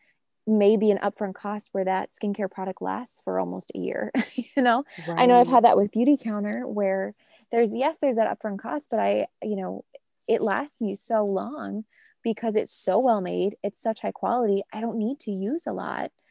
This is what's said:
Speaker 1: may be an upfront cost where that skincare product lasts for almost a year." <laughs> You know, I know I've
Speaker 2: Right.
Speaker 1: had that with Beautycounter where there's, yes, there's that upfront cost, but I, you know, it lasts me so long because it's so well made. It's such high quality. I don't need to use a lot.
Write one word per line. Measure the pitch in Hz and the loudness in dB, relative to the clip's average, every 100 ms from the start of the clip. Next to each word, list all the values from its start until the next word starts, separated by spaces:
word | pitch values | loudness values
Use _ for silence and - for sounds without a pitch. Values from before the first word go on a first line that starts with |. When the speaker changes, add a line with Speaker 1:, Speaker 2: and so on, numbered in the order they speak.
| _ _ _ _ - | _ _ _ _ 0
Speaker 1:
may | 214 202 220 | 4 6 6
be | 214 | 4
an | 202 | 2
upfront | 202 - 202 190 | 0 -4 -8 -6
cost | 202 208 - | -8 -8 -6
where | 196 185 | -4 0
that | 185 - | -2 -4
skincare | - 208 202 190 | -6 -6 -4 -6
product | - 190 - | -6 -8 -6
lasts | 185 196 247 - | -6 -6 -8 -12
for | - 185 | -4 -2
almost | 180 185 - - | -2 -6 -10 -8
a | |
year." | 180 - 214 269 | -6 -4 -4 -4
<laughs> | - - 226 - | -4 -8 -4 0
You | |
know, | 247 233 294 - 165 170 | 2 2 -2 -10 -6 2
I | 247 | 6
know | 240 | 8
I've | 240 | 8
Speaker 2:
Right. | |
Speaker 1:
had | 247 | 6
that | 233 196 | 6 6
with | 202 | 4
Beautycounter | 220 240 285 233 208 208 226 247 | 2 4 2 0 -4 -4 -6 -6
where | 208 196 190 196 - _ _ _ | -2 0 0 -4 -8 _ _ _
there's, | 233 226 226 | 2 2 2
yes, | 277 320 | -2 0
there's | 285 226 | 0 2
that | 214 202 | 0 -2
upfront | 214 196 | -6 -6
cost, | 226 294 - | -6 -8 -4
but | 220 | -2
I, | 202 208 - _ | 0 0 -2 _
you | 220 196 | -6 -4
know, | 185 190 - - _ _ - | -4 -8 -14 -20 _ _ -2
it | 233 | 0
lasts | 220 196 294 - | 0 -2 -6 -6
me | 208 202 | -6 -6
so | - 226 202 | -2 0 0
long | 190 208 294 202 202 - _ _ _ | -2 -4 -8 -8 -8 -10 _ _ _
because | 233 214 233 214 | -6 -4 -2 -2
it's | - | -2
so | - - 190 | -4 0 2
well | 254 214 | 2 0
made. | 180 180 190 - | -2 -2 -2 -4
It's | 202 - | -8 -6
such | 226 220 | -6 -4
high | 196 | -6
quality. | - 190 240 226 196 - | -4 -2 0 0 0 -2
I | 214 | -8
don't | 226 226 | -6 -4
need | 214 285 | -4 -4
to | - | -6
use | 190 196 330 - | -6 -4 -4 -6
a | |
lot. | 190 80 - - - _ | -8 -6 -6 -8 -12 _